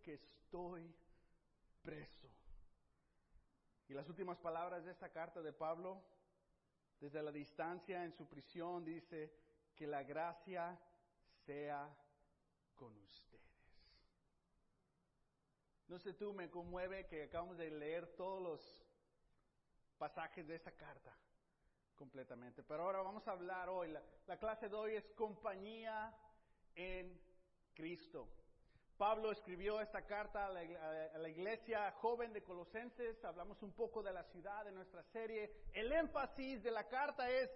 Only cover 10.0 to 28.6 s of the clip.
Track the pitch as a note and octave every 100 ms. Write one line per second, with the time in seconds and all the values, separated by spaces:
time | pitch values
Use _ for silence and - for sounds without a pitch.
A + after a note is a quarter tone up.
10 | C3+ D3+ E3+ E3 - F3+ E3+ F3+ - -
11 | _ _ - - - C#3+ D3 C#3+ D3 D3
12 | - _ - _ _ _ _ - B2 G#2
13 | G2+ - - - - - - - - -
14 | - _ _ _ _ _ _ _ _ _
15 | _ _ _ _ _ _ _ _ - F3
16 | G3+ - G#3 G3 E3+ F3 F3 F3+ F#3 F#3+
17 | F#3 D#3+ C#3+ E3+ F3 E3+ D#3+ D3+ D3 E3
18 | E3+ - F#3 F#3+ F3 C#3+ - - - _
19 | _ _ - _ _ _ _ - _ -
20 | D3+ - D#3+ - D#3 E3 F3 - D3+ C3
21 | B2 - _ _ _ _ _ _ _ -
22 | C3+ C3+ B2+ B2 B2 B2 - D3+ F3+ F#3+
23 | F#3+ G#3+ A3 F#3 F3+ F#3 F3+ F#3 E3 D3+
24 | - - - E3+ A3 A3 G#3+ G#3 G#3+ G#3+
25 | G3+ - G#3+ G3 A3 F#3+ G#3 A3+ A3+ A3
26 | A3 A3 - - - - - E3+ F#3 F#3
27 | F3+ F3 - - - - _ - D#3+ E3+
28 | - D3+ A2+ - - -